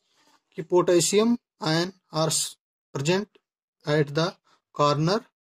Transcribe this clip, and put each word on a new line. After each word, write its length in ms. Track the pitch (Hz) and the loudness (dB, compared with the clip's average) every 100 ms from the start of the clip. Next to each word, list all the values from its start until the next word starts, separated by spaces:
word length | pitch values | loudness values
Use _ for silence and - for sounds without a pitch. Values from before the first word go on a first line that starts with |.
| _ _ _ _ _ - | _ _ _ _ _ -16
कि 80 | |
potassium 760 | 170 180 175 175 165 196 220 240 _ _ | 0 0 4 2 4 2 2 0 _ _
ion 280 | 170 160 180 - _ 156 | -2 0 -2 -8 _ -4
are 160 | 160 - - - _ _ _ - | -2 -2 -6 -10 _ _ _ -6
present 300 | 139 196 214 _ _ _ _ _ - | -2 -2 -2 _ _ _ _ _ -4
at 200 | 151 147 | -2 -2
the 240 | 147 170 - _ _ _ - | -2 -4 -6 _ _ _ -2
corner 380 | 147 147 160 214 - _ | 0 2 0 -2 -6 _